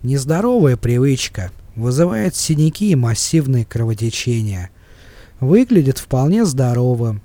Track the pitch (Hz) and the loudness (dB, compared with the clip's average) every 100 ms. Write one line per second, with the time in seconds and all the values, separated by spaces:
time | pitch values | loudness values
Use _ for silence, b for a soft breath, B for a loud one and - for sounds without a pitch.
0 | 123 139 135 165 233 247 151 120 117 123 | -2 -4 0 0 2 4 4 2 0 2
1 | 139 131 - - 92 - - 113 120 127 | 2 0 -4 -8 -10 -12 -16 -6 -2 0
2 | 175 220 196 - - 151 156 - 208 151 | 0 2 -2 -4 -2 2 2 0 0 2
3 | 117 113 - 165 135 127 113 117 113 107 | 2 -2 0 0 0 -2 -2 -4 -2 -2
4 | 113 - - 117 107 95 90 b b b | -4 -4 -4 -2 -2 -6 -8 b b b
5 | b b b - 127 202 254 220 135 135 | b b b -6 2 2 4 2 2 -2
6 | - 127 139 208 214 131 123 120 123 120 | -4 -2 0 2 0 0 0 2 0 0
7 | 117 104 | -2 -6